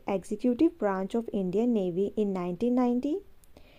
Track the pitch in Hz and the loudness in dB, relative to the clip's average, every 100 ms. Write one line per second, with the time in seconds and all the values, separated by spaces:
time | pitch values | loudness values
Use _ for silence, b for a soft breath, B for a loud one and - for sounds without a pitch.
0 | - 196 - 214 254 240 330 - 208 190 | -4 -4 -4 -2 0 4 2 2 -2 0
1 | 190 233 233 208 185 190 240 226 185 175 | -2 -4 -2 -2 0 2 2 2 0 0
2 | 196 - 202 185 175 175 240 247 247 240 | -2 0 -2 -2 -4 0 0 2 2 2
3 | 285 370 - - - - B | 0 -4 -6 -18 -20 -20 B